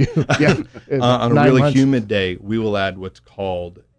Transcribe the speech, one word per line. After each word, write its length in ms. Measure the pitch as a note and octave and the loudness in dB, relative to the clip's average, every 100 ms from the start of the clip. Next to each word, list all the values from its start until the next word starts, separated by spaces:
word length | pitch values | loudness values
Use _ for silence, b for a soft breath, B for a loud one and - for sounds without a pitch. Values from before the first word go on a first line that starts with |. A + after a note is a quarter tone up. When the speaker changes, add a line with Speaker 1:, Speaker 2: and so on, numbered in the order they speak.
| B2+ | 0
Speaker 1:
do. 200 | - - | 0 -2
<laughs> 80 | C#3+ | 0
Yeah. 220 | D#3 - - | 0 0 -4
Speaker 2:
<laughs> 260 | - - C#3 | -14 -8 -2
Uh, 180 | B2 B2 | 0 0
on 120 | A#2 | 2
a 20 | |
Speaker 1:
Nine 100 | A#2 B2 | 2 4
Speaker 2:
really 140 | C3 | 4
Speaker 1:
months. 160 | D3 C3 | 4 4
Speaker 2:
humid 300 | C3+ C3 G#2+ | 2 2 0
day, 280 | G#2+ F#2+ F2+ | -2 -2 -4
we 180 | G2+ A2 | -6 -4
will 180 | A2 G2+ | -2 -2
add 220 | G2 F#2 | -2 -6
what's 220 | F#2 - | -12 -14
called 600 | _ - G2 F2+ F2 F2 _ | _ -8 -6 -6 -10 -14 _